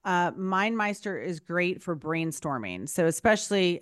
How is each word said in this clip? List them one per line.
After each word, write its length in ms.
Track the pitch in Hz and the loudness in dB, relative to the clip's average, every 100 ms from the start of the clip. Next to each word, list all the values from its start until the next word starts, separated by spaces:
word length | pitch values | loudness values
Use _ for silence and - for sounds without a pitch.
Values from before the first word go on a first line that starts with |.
| 202 | 0
Uh, 260 | 180 175 | 2 2
MindMeister 880 | 147 190 190 214 226 208 202 208 170 | 0 -2 0 2 0 -2 -2 -4 -4
is 200 | 135 165 | -4 -8
great 420 | - 175 180 185 | -4 0 0 0
for 140 | - 160 | -4 -4
brainstorming. 920 | 151 165 160 151 156 135 104 90 101 | -2 -2 -2 -4 -4 -4 -4 -6 -6
So 200 | - 165 | 2 2
especially, 680 | 156 233 214 - 202 180 175 | 4 2 2 2 2 2 2